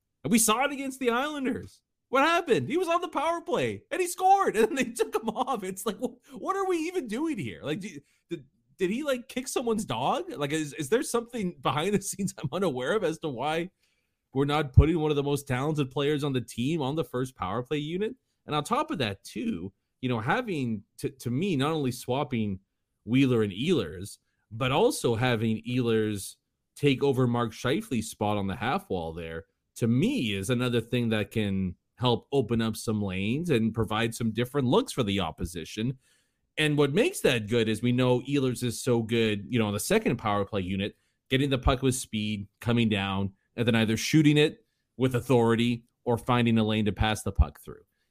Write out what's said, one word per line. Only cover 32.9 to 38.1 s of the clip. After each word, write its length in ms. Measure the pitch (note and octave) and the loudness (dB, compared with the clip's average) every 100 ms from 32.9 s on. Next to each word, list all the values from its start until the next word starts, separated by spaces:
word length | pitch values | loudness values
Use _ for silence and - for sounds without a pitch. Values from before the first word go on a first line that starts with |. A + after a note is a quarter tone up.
| G#2+ | -2
lanes 480 | G2+ F#2 G2+ C3+ F3 | -2 -2 -2 -2 0
and 240 | B2 A2 | 2 2
provide 400 | A2 A2 G#2+ A#2 | 0 0 0 0
some 200 | A#2 A#2 | -2 -2
different 340 | G#2 A#2+ D3 B2+ | 0 -2 0 2
looks 260 | F#3+ - | 2 2
for 120 | - | -2
the 160 | G#2 G2 | 0 0
opposition. 760 | E2 - F2 E2+ D#2+ - A#2 C3 _ _ _ _ _ - | -2 -4 -8 -8 -8 -4 -4 -6 _ _ _ _ _ -2
And 180 | D3+ C#3+ | 0 2
what 160 | C#3+ | 4
makes 280 | D#3+ E4 - | 4 0 2
that 280 | F#3+ B2 G#2 | 2 2 0
good 200 | A#2+ A2 | 0 2
is 120 | G#2+ | 0
we 120 | B2 | 0
know 280 | B2 B2+ | 2 4